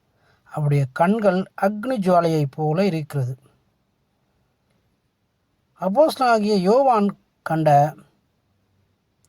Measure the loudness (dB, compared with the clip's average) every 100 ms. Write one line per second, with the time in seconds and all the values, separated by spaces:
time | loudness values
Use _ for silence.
0 | _ _ _ _ _ -6 -2 0 -2 0
1 | 0 0 0 0 -4 -4 -4 -4 -6 -4
2 | 0 2 2 0 -2 -4 -4 -2 -2 -4
3 | -6 -6 -6 -8 _ _ _ _ _ _
4 | _ _ _ _ _ _ _ _ _ _
5 | _ _ _ _ _ _ _ -8 -4 2
6 | 0 2 0 2 0 0 2 2 2 2
7 | 0 -4 _ _ -6 0 4 4 2 -2
8 | -20 _ _ _ _ _ _ _ _ _
9 | _ _